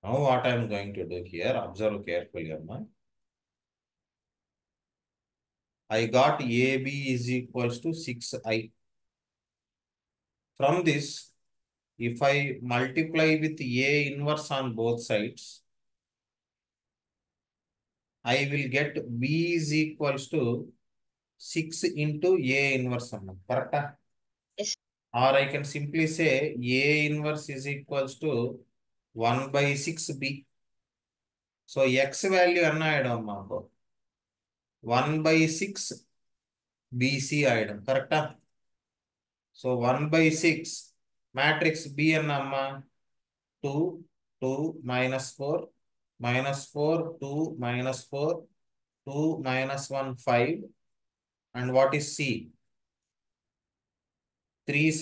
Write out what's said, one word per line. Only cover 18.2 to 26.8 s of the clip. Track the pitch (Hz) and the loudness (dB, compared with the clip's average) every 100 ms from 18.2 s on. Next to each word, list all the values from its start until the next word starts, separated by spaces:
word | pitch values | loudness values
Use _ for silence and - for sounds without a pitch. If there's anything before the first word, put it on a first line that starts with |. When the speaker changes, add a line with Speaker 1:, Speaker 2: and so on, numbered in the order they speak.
Speaker 1:
I | 117 131 139 | 0 0 2
will | 143 131 135 | -2 0 0
get | 147 160 - 117 | 0 -4 -6 -4
B | 135 156 170 170 | 0 0 0 0
is | 151 151 | 2 2
equals | 156 - 147 135 - | 0 -2 -2 -2 -2
to | 156 120 120 - _ _ _ _ _ _ _ - | -2 0 -2 -6 _ _ _ _ _ _ _ -6
six | 165 160 - 175 151 | -4 -2 0 0 -2
into | 151 147 180 185 131 135 | -4 0 2 2 4 2
A | 139 131 | 2 2
inverse | 123 123 - 104 | -2 -4 -6 -10
అన్న. | 95 95 - | -12 -16 -4
కరెక్టా? | 123 - 147 143 - _ _ _ _ _ - | -4 0 -4 -4 -12 _ _ _ _ _ -8
Speaker 2:
ఎస్. | 202 - _ _ _ 117 | -8 -8 _ _ _ 2
Speaker 1:
Or | 131 135 | 4 4
I | 139 | 2
can | 143 143 147 | -2 -4 -4
simply | 143 160 156 160 | -4 0 0 2
say | 156 131 151 123 123 127 | 2 2 0 -4 0 2